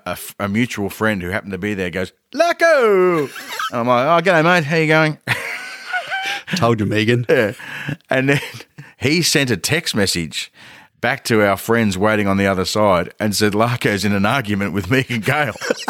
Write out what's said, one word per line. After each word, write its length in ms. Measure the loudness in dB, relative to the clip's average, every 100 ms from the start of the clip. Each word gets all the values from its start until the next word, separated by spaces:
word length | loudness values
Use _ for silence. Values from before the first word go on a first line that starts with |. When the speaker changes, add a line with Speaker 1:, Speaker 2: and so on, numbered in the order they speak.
| -6
Speaker 1:
a 40 |
f-, 240 | -10 -12 -8
a 80 | -4
mutual 440 | -2 -2 -4 -6
friend 320 | -2 -2 -2
who 60 | -4
happened 240 | -6 -6
to 40 | -6
be 160 | -4
there 160 | -4 -4
goes, 240 | -4 -8 -10 _ -2
"Larko!" 880 | -2 2 2 4 4 4 4 2
<laughs> 480 | -2 -8 -12 -8 -6
And 80 | -2
I'm 80 | 2
like, 180 | 2 4
"Oh, 240 | 2 4
g'day, 140 | 4
mate. 220 | 4 4 2
How 120 | 0
you 100 | 2
going?" 300 | 4 2 0
<laughs> 40 | -6 -6 -6 -10 -12 -14 -8 -8 -6 -6 -6 -8 -6 0
Speaker 2:
Told 240 | 2 2
you, 60 | 0
Megan. 400 | 0 2 0 2
Speaker 1:
Yeah. 240 | 2 2 -2 -12 -10 -8 -10 _
And 200 | 0 2
then 120 | 0 -2 -12 -20 -20 -20 _
he 240 | 0 2
sent 300 | 2 0 0
a 60 | -2
text 380 | -2 -2 -2 -2
message 560 | 0 -2 -6 -8 -12 -16 -20 -20 -20 _
back 220 | -2 -2 0
to 160 | 4
our 160 | 4 2
friends 400 | 2 2 2 2
waiting 300 | 2 2 2
on 100 | 2
the 100 | 2
other 180 | 2 0
side 480 | 2 4 2 0 -4
and 160 | -2 0
said, 180 | 0
"Larko's 520 | 2 0 0 0 0 0
in 80 |
an 120 | 0 2
argument 480 | 0 -2 -2 -2
with 160 | -4 0
Megan 300 | 0 0 -4
Gale." 340 | -2 0 -2 -4
<laughs> 40 | -6 -4 -2